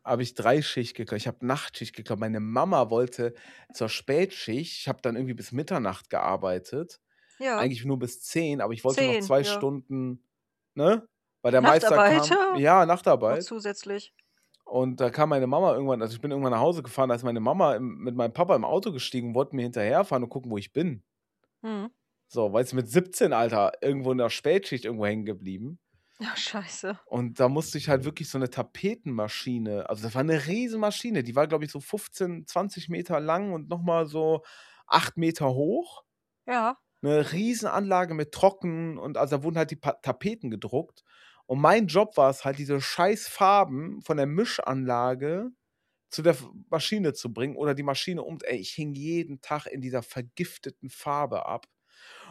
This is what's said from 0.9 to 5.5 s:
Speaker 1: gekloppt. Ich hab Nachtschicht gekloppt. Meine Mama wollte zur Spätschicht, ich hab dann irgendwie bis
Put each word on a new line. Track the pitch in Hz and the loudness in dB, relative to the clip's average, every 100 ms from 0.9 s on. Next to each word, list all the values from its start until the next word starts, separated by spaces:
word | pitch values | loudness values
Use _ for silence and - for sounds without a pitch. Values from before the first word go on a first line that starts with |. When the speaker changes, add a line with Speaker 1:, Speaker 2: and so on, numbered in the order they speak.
| - | -8
Speaker 1:
gekloppt. | 107 107 | -6 -6
Ich | 117 | -6
hab | - | -4
Nachtschicht | 123 143 - - 117 - | -2 -2 -4 -10 -12 -10
gekloppt. | 110 104 | -6 -4
Meine | 110 110 | -4 -4
Mama | 107 120 180 156 113 | -2 0 2 2 2
wollte | 117 123 - 117 - - - - | 2 0 -2 -6 -6 -18 -20 -16
zur | - 110 | -6 -6
Spätschicht, | - - 147 196 - - 127 170 - | -4 -2 0 0 -4 -6 -4 -6 -8
ich | 139 | -6
hab | - | -4
dann | 120 113 | -4 -4
irgendwie | 131 | -4
bis | 113 104 | -8 -8